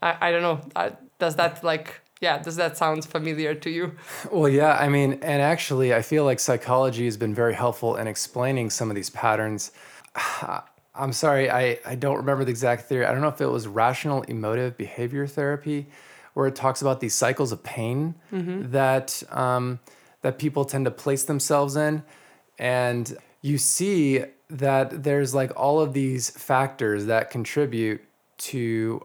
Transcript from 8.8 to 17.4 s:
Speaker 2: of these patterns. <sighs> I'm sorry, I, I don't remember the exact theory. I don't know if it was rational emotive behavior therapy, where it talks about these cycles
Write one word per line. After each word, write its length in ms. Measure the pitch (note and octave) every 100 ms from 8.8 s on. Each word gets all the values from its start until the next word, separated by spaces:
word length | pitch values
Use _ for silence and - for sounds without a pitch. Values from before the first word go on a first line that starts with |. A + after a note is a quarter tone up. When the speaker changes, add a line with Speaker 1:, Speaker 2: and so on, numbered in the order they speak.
| A2+
Speaker 2:
of 60 | G2+
these 120 | -
patterns. 600 | - A2+ A2 G#2+ G#2+ - - - - - -
<sighs> 360 | - - - - - _ _ -
I'm 140 | C3+
sorry, 400 | A#2+ D#3 C#3 C3
I, 260 | B2 B2+ A#2 B2+
I 100 | B2+
don't 200 | C#3 C#3+
remember 300 | C3+ C3+ B2+
the 60 |
exact 320 | A#2 B2+ A#2+
theory. 220 | - C3 G#2+
I 60 |
don't 80 | B2+
know 60 | D3+
if 140 | C3+
it 60 | C3+
was 200 | B2 G#2+
rational 540 | G#2 A#2+ C3 D3 C3+
emotive 540 | - A#2 G#2+ A#2 B2+ A#2
behavior 500 | G#2+ - A#2+ C#3 C#3+
therapy, 600 | D3+ C#3+ C#3+ D3+ D3 C#3+ - - - - -
where 120 | C3+
it 80 | C3+
talks 260 | C3+ B2+
about 180 | C#3 C3
these 120 | A2+
cycles 380 | - B2 C3